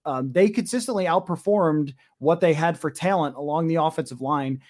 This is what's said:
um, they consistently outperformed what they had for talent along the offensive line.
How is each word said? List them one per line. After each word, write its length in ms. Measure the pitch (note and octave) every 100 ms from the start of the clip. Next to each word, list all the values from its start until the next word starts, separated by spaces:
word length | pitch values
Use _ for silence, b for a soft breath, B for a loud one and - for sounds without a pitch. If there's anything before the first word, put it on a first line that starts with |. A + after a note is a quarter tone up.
um, 300 | D3+ C3 C3+
they 160 | D#3+ G#3
consistently 560 | A3+ - A#3+ B3 G#3 F3
outperformed 880 | F3+ C#4 E3+ - G#3 E3+ D3+ C#3+ b b -
what 240 | C#3 E3+
they 120 | F3
had 240 | D3+ E3+ E3+
for 140 | D3+
talent 460 | - F3+ F#3+ D3 B2+
along 300 | D3 D3+ E3
the 80 | E3
offensive 440 | D#3+ D#3+ - B2
line. 420 | C3 D3 C3+ C3+